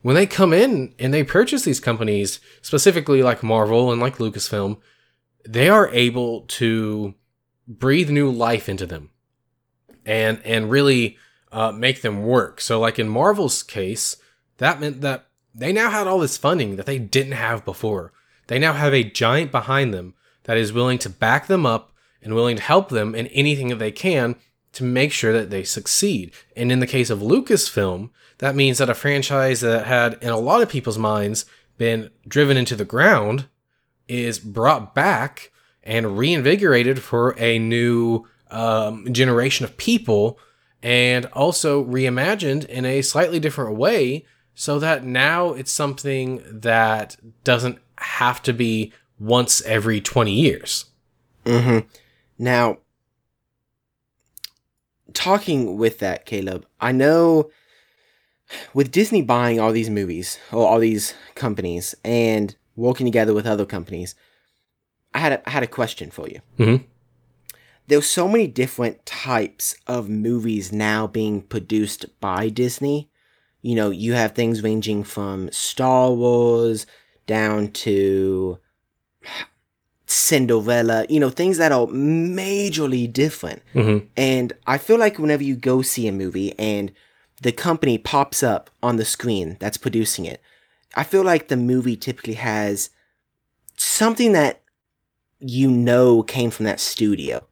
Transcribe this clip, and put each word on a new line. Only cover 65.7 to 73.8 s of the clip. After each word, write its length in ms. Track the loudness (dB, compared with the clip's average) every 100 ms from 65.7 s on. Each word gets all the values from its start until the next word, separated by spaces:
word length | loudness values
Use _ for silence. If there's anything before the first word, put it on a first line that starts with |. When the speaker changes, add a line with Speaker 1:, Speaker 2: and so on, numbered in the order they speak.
| -4 -4 -6 -14
Speaker 2:
for 160 | -14 -14
you. 140 | -16 _ 0
Speaker 1:
Mm-hmm. 240 | 4 4 0 _ _ _ _ _ -20 -20 _ _ 2
Speaker 2:
There's 220 | 2 2
so 180 | -2 0
many 200 | 2 0
different 580 | -2 -4 -2 -4 -6
types 720 | -16 -12 -2 -2 -2 -6 -8 -8 -6
of 220 | -6 -4
movies 640 | -4 -2 -2 -2 -4 -4
now 340 | -2 0 0 -2
being 360 | -4 -2 -4
produced 640 | -6 -10 -2 -2 -2 -6 -16 _
by 300 | -4 -2 -2
Disney. 600 | -2 -4 -2 -4 -4 -6 _ _ _ _ _
You 140 | -4
know, 140 | 0